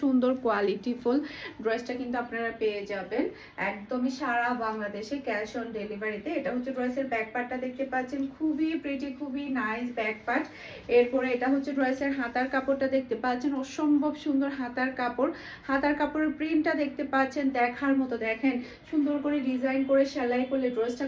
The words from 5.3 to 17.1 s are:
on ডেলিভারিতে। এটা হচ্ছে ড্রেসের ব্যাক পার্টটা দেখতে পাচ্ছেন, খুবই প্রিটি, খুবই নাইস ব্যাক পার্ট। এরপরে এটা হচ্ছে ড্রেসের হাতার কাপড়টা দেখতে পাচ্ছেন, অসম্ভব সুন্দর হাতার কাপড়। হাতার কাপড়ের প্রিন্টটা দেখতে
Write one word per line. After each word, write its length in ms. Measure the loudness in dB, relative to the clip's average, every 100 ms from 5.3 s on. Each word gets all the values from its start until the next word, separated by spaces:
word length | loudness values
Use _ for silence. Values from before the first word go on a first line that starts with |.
| -4 -4 -6
on 80 | -6 -6
ডেলিভারিতে। 520 | -6 -6 -4 -4 -4 -4
এটা 100 | -2 -4
হচ্ছে 160 | -4 -2
ড্রেসের 300 | -2 -2 -2
ব্যাক 140 | -2 -4
পার্টটা 240 | -4 -4 -4 -6
দেখতে 200 | -4 -2
পাচ্ছেন, 280 | -2 -2 -4 -4 -2
খুবই 340 | 0 2 0 0
প্রিটি, 260 | -2 -4 -4 -6
খুবই 240 | -6 -4 -4 -2
নাইস 280 | -2 -2 -4 -2
ব্যাক 180 | -2 -2 -2
পার্ট। 180 | -2 -2 -8 -16 -12 4 6
এরপরে 300 | 6 4 2 2
এটা 120 | 2
হচ্ছে 180 | 2 2 0
ড্রেসের 360 | 2 2 0 0
হাতার 280 | -2 0 0 0
কাপড়টা 300 | 2 2 2 2
দেখতে 180 | 0 -2
পাচ্ছেন, 280 | 0 0 0 -2
অসম্ভব 500 | -4 0 4 4 4 -2 0
সুন্দর 240 | 2 2 -2
হাতার 320 | -4 -2 -2 0
কাপড়। 320 | -2 2 0 0 -10 -10 0
হাতার 260 | 2 4 2
কাপড়ের 320 | 2 2 0 0
প্রিন্টটা 360 | 2 2 4 2
দেখতে 200 | 0 -2 0